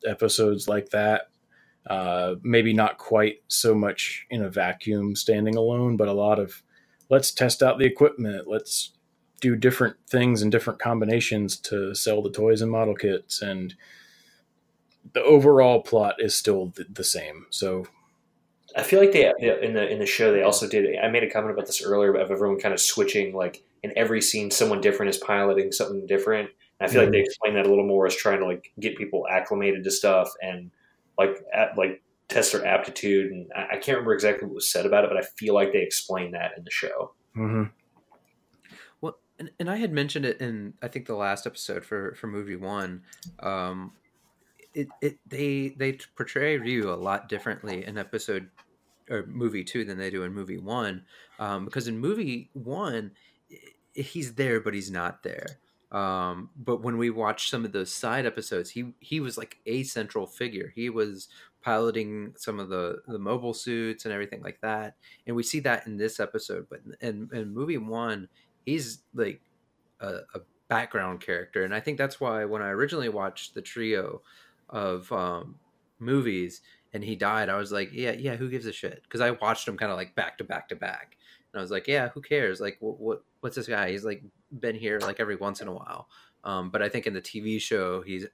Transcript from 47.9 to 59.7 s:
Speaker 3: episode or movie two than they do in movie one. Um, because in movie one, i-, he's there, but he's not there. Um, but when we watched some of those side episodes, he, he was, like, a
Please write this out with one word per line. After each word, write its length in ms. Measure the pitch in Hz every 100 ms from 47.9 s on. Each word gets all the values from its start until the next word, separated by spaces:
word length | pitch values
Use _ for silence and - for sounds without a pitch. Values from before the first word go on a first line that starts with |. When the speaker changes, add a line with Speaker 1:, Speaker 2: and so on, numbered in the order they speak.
| 104
Speaker 3:
episode 520 | 98 110 - 98 92 _ _ _ _ _ -
or 160 | 117 95
movie 380 | 71 120 104
two 220 | 90 123 104
than 120 | 95
they 120 | 95
do 140 | 95
in 100 | 90
movie 240 | 98 95 92
one. 480 | 95 123 107 92 - - - -
Um, 240 | 104 98
because 240 | 98 135 117
in 100 | 113
movie 520 | 139 214 170 120 -
one, 600 | - 117 151 202 117 104 - _ _ _
i-, 520 | - - _ _ -
he's 320 | 135 175 135
there, 260 | 113 135 113
but 140 | 107
he's 180 | 101 98
not 320 | 90 87 -
there. 360 | - - - - _ _ _
Um, 560 | 101 98 92 90 90 95 -
but 240 | 127 117
when 160 | 120 117
we 120 | 120
watched 400 | 110 107 107 -
some 140 | 127
of 80 | 113
those 180 | 101 92
side 360 | - 117 123 120
episodes, 440 | - - 92 87
he, 220 | 120 120 -
he 220 | - 156
was, 160 | 135 113
like, 220 | 110 -
a 180 | -